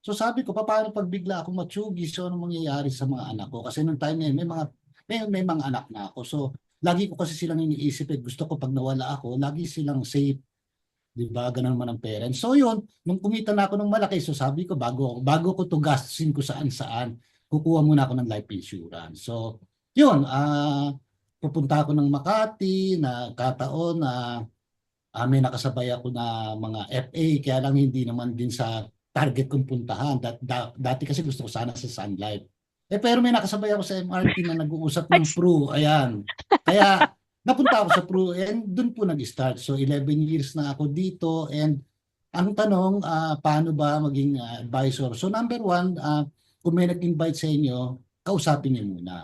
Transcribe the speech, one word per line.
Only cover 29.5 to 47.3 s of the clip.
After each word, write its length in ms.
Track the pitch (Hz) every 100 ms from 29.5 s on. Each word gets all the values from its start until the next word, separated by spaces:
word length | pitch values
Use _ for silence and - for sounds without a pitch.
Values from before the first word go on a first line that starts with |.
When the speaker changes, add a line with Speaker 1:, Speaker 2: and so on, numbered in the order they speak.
Speaker 1:
kong 160 | 139 131
puntahan. 560 | 127 120 101 139 131
Dat-, 160 | 117 117
da-, 320 | 123 123 117
dati 300 | - 123 127
kasi 240 | 143 143 160
gusto 160 | 131
ko 80 | 117
sana 240 | 113 120
sa 140 | 117 123
Sun 260 | - 101
Life. 320 | 95 104 104 - _ _ _ _
Eh, 100 | 202
pero 220 | 240 240
may 160 | 247
nakasabay 400 | 240 185 208 214
ako 80 | 208
sa 160 | 185 190
M 80 | 180
R 240 | 185 185
T 160 | - 170
na 80 |
nag-uusap 560 | 165 151 160 156 143 160
ng 80 | 175
Speaker 2:
Ay. 140 | 151
Speaker 1:
Pru, 220 | - 180 165 139
ayan. 540 | 139 151 151 131 107 101 - - 392
Kaya 480 | - 196 196 185 247 _ _ _
napunta 400 | - 240 277 247
ako 80 | 180
sa 120 | -
Pru, 200 | - 185 185
and 340 | 175 190 233 214
dun 260 | 185 240
po 100 | 233
nag-start. 540 | 202 156 117 - 131 120
So, 180 | -
eleven 460 | 135 135 143 139 151
years 320 | 151 156 135
na 200 | 156 143
ako 140 | 139 151
dito, 600 | 147 190 185 165 160 151
and 320 | 143 151 143 - _ _ _ _
ang 220 | 175 185
tanong, 480 | 208 214 190 185 202
ah, 320 | 156 160 160 147
paano 360 | 156 151 165
ba 240 | 156 147 151
maging, 380 | 151 139 139 139
ah, 240 | 117 117
advisor? 520 | 117 131 135 131 131
So, 160 | 117 185
number 300 | 220 233 240
one, 380 | 214 175 185 170
ah, 260 | 143 151 147 _ _ _
kung 160 | 170
may 100 | 170 175
nag-invite 480 | 170 175 160 165